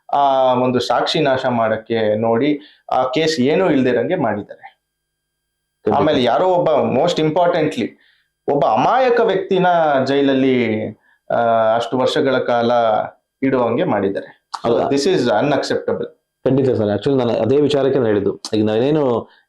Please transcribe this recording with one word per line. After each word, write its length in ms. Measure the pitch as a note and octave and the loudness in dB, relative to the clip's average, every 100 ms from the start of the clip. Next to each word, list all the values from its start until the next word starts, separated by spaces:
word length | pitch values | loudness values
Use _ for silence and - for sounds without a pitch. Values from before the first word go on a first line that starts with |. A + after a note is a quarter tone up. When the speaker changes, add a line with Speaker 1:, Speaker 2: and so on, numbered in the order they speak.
| - | -4
Speaker 1:
ಆ 400 | C#3+ C#3 C3+ C3 | 0 2 2 2
ಒಂದು 260 | B2 B2+ B2 | 2 0 0
ಸಾಕ್ಷಿ 400 | - B2+ - E3+ | 0 -2 -2 -2
ನಾಶ 260 | D3 C3 C3 | 0 0 -2
ಮಾಡಕ್ಕೆ 680 | A#2 A2+ A2 - A2+ G#2+ G#2+ | 0 0 -2 -2 -2 0 0
ನೋಡಿ 440 | A2+ A2+ C#3 D3 - _ - | 0 0 0 -2 -6 _ -4
ಆ 120 | B2+ | -2
ಕೇಸ್ 360 | C3 D#3 D#3+ D#3+ | 0 0 -2 0
ಏನೂ 300 | B2+ E3 F#3 | 0 2 2
ಇಲ್ದಿರಂಗೆ 460 | C#3+ B2+ A#2 D#3+ F3+ | 0 0 0 -2 -2
ಮಾಡಿದ್ದಾರೆ. 640 | A#2+ G2+ G2 - - _ _ _ _ _ _ _ _ _ _ _ - | -2 -4 -8 -18 -20 _ _ _ _ _ _ _ _ _ _ _ -4
Speaker 2:
ಖಂಡಿತ. 140 | C3+ | 0
Speaker 1:
ಆಮೇಲೆ 240 | D3+ C#3+ | 0 0
ಯಾರೋ 240 | A#2+ C3+ F#3 | 2 2 2
ಒಬ್ಬ, 220 | F#3 D#3+ C#3+ A2+ A#2 | 0 0 0 0 0
most 200 | F3 E3 | -2 0
importantly, 640 | D#3 D#3 F3 F3 D3+ - G#2+ - _ _ _ _ - | -2 0 0 0 -2 -4 -8 -10 _ _ _ _ -4
ಒಬ್ಬ 120 | C#3+ D#3 | -2 0
ಅಮಾಯಕ 540 | A2+ D#3 A#3+ B3+ A#3 | 2 2 2 2 2
ವ್ಯಕ್ತಿನ 460 | A3 F#3+ - F#3 F3+ E3+ D#3 C3+ B2+ | 0 0 -2 0 2 2 2 0 0
ಜೈಲಲ್ಲಿ, 840 | C#3 C#3 C3+ C3+ B2+ A2+ G#2+ G#2+ - _ _ - | 0 2 2 2 2 0 -2 -6 -12 _ _ -6
ಆ, 40 | A#2+ A#2 A2+ A2 A#2 | -2 0 2 2 0
ಅಷ್ಟು 220 | A#2 B2+ | 0 -2
ವರ್ಷಗಳ 400 | B2 - C3+ B2+ | 0 0 0 0
ಕಾಲ 340 | B2 A#2+ A#2 A#2+ A2+ G#2+ - - _ - | 0 0 2 2 2 0 -2 -10 _ -6
ಇಡುವಂಗೆ 400 | C3+ C3 A2+ B2 | -2 0 0 -2
ಮಾಡಿದ್ದಾರೆ. 640 | F3+ G#2+ G2 G2 - - _ - A#2 | -2 -2 -2 -4 -10 -18 _ -8 -2
So 60 | |
Speaker 2:
ಹೌದಾ? 120 | A2+ | 0
Speaker 1:
this 180 | - C#3 | 0 0
is 180 | F#3+ D#3+ | 0 0
unacceptable. 840 | A#2+ G#2+ C#3 D3+ - B2 - G2 - - _ _ C3 | 0 0 0 -2 -2 -4 -4 -6 -6 -14 _ _ -2
Speaker 2:
ಖಂಡಿತ 240 | C3+ B2+ | 0 0
ಸರ್. 180 | A2 G#2 | 0 0
Actually 300 | G2+ C#3+ C3+ | -2 0 0
ನಾನು 160 | A#2+ | 0
ಅದೇ 280 | - A#2 C#3 | 0 0 2
ವಿಚಾರಕ್ಕೆ 380 | C#3+ C#3+ C3+ C#3 | 2 2 0 0
ನಾನು 80 | A2+ | 2
ಹೇಳಿದ್ದು. 340 | G#2 G2+ - - | 0 0 -4 -4
ಈಗ 120 | G#2+ G#2+ | -2 0
ನಾವೇನು 540 | G#2+ C3+ D#3 C3+ A2+ G#2+ _ | 2 2 2 0 0 -4 _